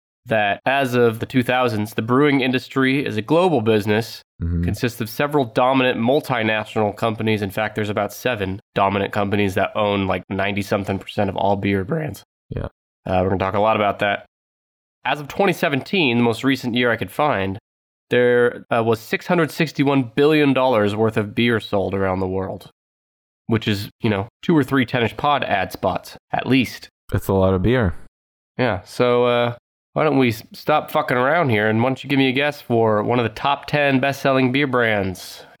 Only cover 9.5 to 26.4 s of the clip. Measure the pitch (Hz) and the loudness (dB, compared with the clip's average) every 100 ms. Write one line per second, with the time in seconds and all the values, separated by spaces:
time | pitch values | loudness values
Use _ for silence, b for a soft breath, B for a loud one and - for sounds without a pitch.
9.5 | 95 95 107 104 101 95 92 - 98 98 | 0 -2 0 0 0 0 -2 -4 -4 -2
10.5 | 101 101 107 98 98 - - 98 - 98 | -4 -2 -2 -2 -6 -6 -4 -2 0 0
11.5 | 101 101 98 95 160 156 - - _ - | 0 0 -2 -2 -4 -6 -10 -18 _ -14
12.5 | - - _ _ _ - 92 92 95 95 | -10 -10 _ _ _ -4 0 0 0 -2
13.5 | 101 107 110 104 98 104 101 - _ _ | 0 0 2 0 0 -2 -2 -8 _ _
14.5 | _ _ _ _ _ 127 147 143 - 196 | _ _ _ _ _ -6 -6 -6 -2 0
15.5 | 170 170 135 - - 139 117 120 110 135 | 0 0 -2 -2 0 2 4 2 2 0
16.5 | 131 127 120 123 110 98 - 147 104 95 | 0 -2 0 0 0 -4 -2 0 0 -2
17.5 | 95 _ _ _ _ - 123 123 123 120 | -6 _ _ _ _ -2 2 4 4 2
18.5 | 107 - 117 113 110 - 190 - 175 147 | 0 -4 -2 0 0 -2 -6 -2 0 0
19.5 | - 160 - 139 139 117 - 143 156 143 | -2 -4 0 2 2 0 2 4 6 4
20.5 | 131 131 113 104 104 110 110 104 107 120 | 4 4 4 2 2 0 0 -4 0 2
21.5 | 113 - 104 92 98 95 92 92 95 95 | 2 0 -2 -2 -2 0 0 -2 -4 -6
22.5 | - - _ _ _ _ _ _ _ - | -10 -16 _ _ _ _ _ _ _ -2
23.5 | 110 110 101 104 _ 117 98 107 _ - | -2 0 -4 -4 _ -2 -2 -4 _ 0
24.5 | 160 127 135 120 127 113 - 147 139 - | 2 2 0 0 0 -2 -2 0 0 0
25.5 | 98 92 - 95 90 - - - - | -2 -2 -4 -4 -4 -8 -20 -8 -6